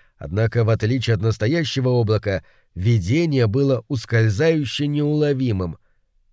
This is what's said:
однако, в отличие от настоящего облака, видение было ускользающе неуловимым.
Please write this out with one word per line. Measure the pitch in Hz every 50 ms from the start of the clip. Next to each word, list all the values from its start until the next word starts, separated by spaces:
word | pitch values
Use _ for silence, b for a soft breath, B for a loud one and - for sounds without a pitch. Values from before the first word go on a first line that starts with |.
| B B B
однако, | - - 71 85 104 113 110 - 120 113
в | 110
отличие | 113 - - 107 127 131 113 - 110
от | 87
настоящего | 104 113 107 - 107 113 156 170 156 117 - 135 123 127
облака, | 123 123 113 101 110 101 - 101 95 90 b b b b b b -
видение | 87 92 113 120 110 85 90 127 160 170 160 143 131 120
было | 107 98 139 139 139 131 113 - -
ускользающе | 143 117 - - 120 113 110 110 98 101 147 165 165 156 143 117 - - 147
неуловимым. | 147 147 147 147 147 151 151 151 147 143 131 131 123 104 92 92 85 76 - _ _ _ _ _ _ _ _ _ _